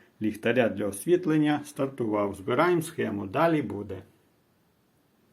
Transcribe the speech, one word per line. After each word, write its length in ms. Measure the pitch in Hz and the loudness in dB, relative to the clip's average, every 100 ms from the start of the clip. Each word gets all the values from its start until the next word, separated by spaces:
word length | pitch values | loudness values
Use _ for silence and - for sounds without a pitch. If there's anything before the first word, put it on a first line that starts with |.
| _ - | _ -6
ліхтаря 460 | 107 107 117 120 113 | -4 -2 0 4 2
для 180 | 98 107 | 2 -4
освітлення 760 | - - 170 151 156 151 147 147 | -4 2 2 4 2 2 0 -4
стартував. 680 | - 135 - 113 104 101 | -4 -4 -2 -2 0 0
Збираємо 480 | 92 95 123 170 175 | -2 -2 2 4 2
схему, 440 | 156 - 113 101 98 | -2 -4 -4 -2 -4
далі 360 | 127 170 156 | 0 2 2
буде. 400 | 110 101 98 95 - _ _ _ _ _ _ _ _ _ _ _ _ | -2 -6 -8 -12 -14 _ _ _ _ _ _ _ _ _ _ _ _